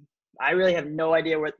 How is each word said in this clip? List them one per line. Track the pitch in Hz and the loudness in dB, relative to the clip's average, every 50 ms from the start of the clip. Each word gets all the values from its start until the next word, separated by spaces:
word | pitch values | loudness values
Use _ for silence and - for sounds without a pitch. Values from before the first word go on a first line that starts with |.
| 143 _ _ _ _ _ _ - | -20 _ _ _ _ _ _ -4
I | 131 143 | -2 0
really | 170 185 185 185 175 | 2 2 2 2 2
have | 165 143 | 0 -2
no | 147 151 160 160 160 165 | -6 -4 -2 0 2 2
idea | 160 156 165 160 156 | 2 2 0 -2 -2
what | 151 147 - | -2 -4 -6